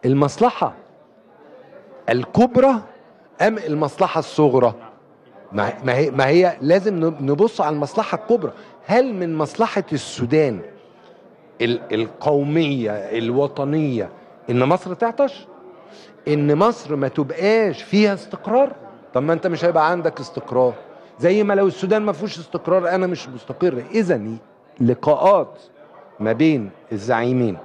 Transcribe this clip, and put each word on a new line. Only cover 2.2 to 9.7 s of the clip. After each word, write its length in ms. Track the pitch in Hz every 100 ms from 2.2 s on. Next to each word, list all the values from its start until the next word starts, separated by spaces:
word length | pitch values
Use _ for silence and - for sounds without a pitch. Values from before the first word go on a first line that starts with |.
| 123 - 247 247 269 240 - - - _ _ -
أم 160 | 196 220
المصلحة 600 | 160 151 151 - 185 160
الصغرى؟ 560 | 151 - 151 127 120 107 - - _ _ _ - -
ما، 200 | 101 101 -
ما 100 | 131 123
هي، 140 | 151
ما 160 | 131 131
هي 300 | 165 180 165
لازم 400 | 135 185 196 185
نب-، 220 | 160 156
نبص 380 | 139 147 220 -
على 140 | 151
المصلحة 440 | 151 143 - 214 175
الكبرى. 340 | - 233 143 - - - -
هل 280 | 220 262
من 200 | 202 175 156
مصلحة 480 | 147 - 220